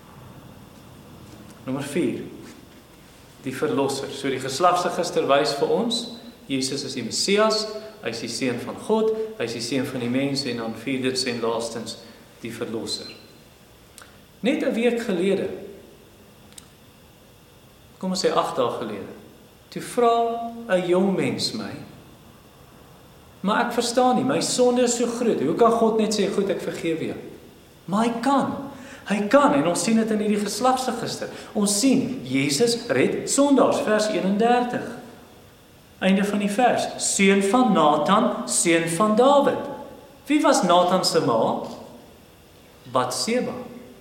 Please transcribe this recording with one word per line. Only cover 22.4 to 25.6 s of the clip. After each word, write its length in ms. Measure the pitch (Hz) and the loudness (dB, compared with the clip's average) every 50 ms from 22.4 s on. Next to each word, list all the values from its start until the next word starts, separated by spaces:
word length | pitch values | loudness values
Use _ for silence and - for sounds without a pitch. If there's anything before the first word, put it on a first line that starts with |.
| - - - - - - - - - - - - - - - - - - - - | -20 -20 -20 -20 -20 -20 -20 -20 -20 -20 -20 -20 -20 -20 -20 -20 -20 -20 -12 -6
"Maar 260 | - 190 220 240 233 | -2 0 2 2 0
ek 60 | 233 - | 0 0
verstaan 420 | 247 233 - - 262 254 254 240 | -2 -2 0 2 2 4 4 4
nie, 80 | 196 254 | 2 2
my 180 | 254 151 165 | 2 0 0
sonde 400 | - - - - 247 247 247 247 247 | 0 0 2 4 4 4 4 4 2
is 140 | 233 - | 2 2
so 80 | - 240 | 0 0
groot, 340 | 226 - - 247 220 165 127 | -2 -2 -2 0 0 0 0
hoe 140 | 127 147 165 | 0 0 2
kan 160 | - | 4